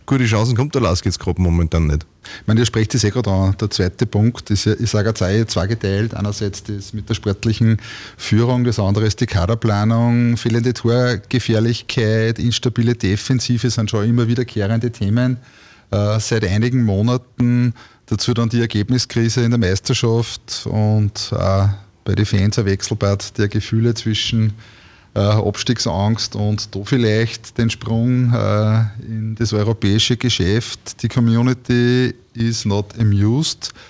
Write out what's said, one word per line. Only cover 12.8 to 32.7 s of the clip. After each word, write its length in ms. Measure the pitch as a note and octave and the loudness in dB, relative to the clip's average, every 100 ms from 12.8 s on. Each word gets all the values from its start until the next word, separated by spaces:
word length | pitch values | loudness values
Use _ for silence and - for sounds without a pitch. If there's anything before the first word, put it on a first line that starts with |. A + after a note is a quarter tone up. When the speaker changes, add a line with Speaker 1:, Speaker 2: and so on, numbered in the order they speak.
| A#2 A#2+ | 0 2
Speaker 2:
Defensive 720 | F#2+ - - B2+ - B2 B2+ | 0 0 0 -2 0 0 0
sind 200 | A2+ G#2+ | -2 -2
schon 180 | A2+ G#2 | 0 2
immer 180 | A#2+ A#2 | 2 2
wiederkehrende 640 | A#2+ A#2+ - G2 A2+ A#2+ | 0 -2 -2 -2 0 -2
Themen, 460 | A2+ G2 A2+ B2+ B2 - - - - - | -4 -2 0 0 -2 -10 -20 -20 -20 -6
äh, 280 | G2+ G#2 A2 | -2 0 0
seit 240 | G#2+ A2+ G2+ | 0 0 0
einigen 380 | G2+ B2 B2+ | 0 0 2
Monaten. 920 | A2+ G2 A2 B2 - - A#2+ B2 A#2+ A#2 - _ - | 0 0 0 -2 -4 -2 0 2 0 -2 -12 _ -6
Dazu 260 | A2 - | -4 -2
dann 160 | A#2 A#2 | 0 0
die 100 | A#2 | 0
Ergebniskrise 800 | A#2 G#2 G#2 B2+ - - A2+ A#2+ | 0 0 0 0 0 0 0 2
in 80 | A#2 | 2
der 80 | A#2+ | 2
Meisterschaft 1040 | F#2 F#2 - A#2+ A#2+ A#2 A#2 - - - - | 2 0 0 0 2 0 -2 -8 -10 -10 -4
und, 640 | G#2+ G#2+ A2 G#2 - - | 0 2 2 2 -2 -6
äh, 360 | - F#2 G2 G2+ G2 - _ | -2 0 2 2 0 -10 _
bei 100 | - | -4
den 120 | G2 G#2 | 0 2
Fans 340 | G2+ G2 G#2+ | 2 2 2
ein 60 | G2+ | 0
Wechselbad 720 | G2 - G2+ G2+ G2+ - - | 0 -2 -2 0 0 -4 -2
der 100 | G2+ | -2
Gefühle 460 | G#2+ - A2+ A#2 | -2 -2 0 0
zwischen, 580 | A2+ A2+ G#2+ - A#2 A2 G#2+ - - - - _ G#2 | 0 -2 -2 -2 0 0 -2 -14 -20 -20 -20 _ 0
äh, 40 | |
Abstiegsangst 1120 | G2+ G#2+ G#2 G2 - A#2+ A#2 E2+ G2+ A2 - G#2 | 2 2 0 -2 -2 -2 -2 0 0 0 -4 -4
und 400 | G#2 G#2 - G2 | -2 -2 -6 -10
da 60 | |
vielleicht 720 | G2+ C3+ A2 A2 A2+ - - - | -2 0 2 2 0 -4 -12 -2
den 120 | A2+ | -2
Sprung, 640 | - A2 A2+ A#2+ B2 B2 | -2 -4 -2 0 2 2
äh, 480 | A#2+ G2+ G#2 G#2+ A2 A2 A2 A2 | 0 0 0 2 2 0 -4 -10
in 260 | A2 A2 A2 | -8 -6 -4
das 140 | A2+ | -2
europäische 640 | G#2+ G#2 A2 G2+ G#2 - A#2+ | 0 0 0 0 2 0 0
Geschäft. 840 | B2 - F2 G#2+ - - - - | -2 0 0 0 -2 -10 -14 -6
Die 40 | A2+ | -4
Community 1080 | C3 A#2 A2+ B2 B2 - B2 A#2+ B2+ B2+ - _ | 0 2 2 2 0 0 2 4 2 0 -4 _
is 320 | A#2 A#2 A2+ | -4 -4 -2
not 220 | G#2 | -2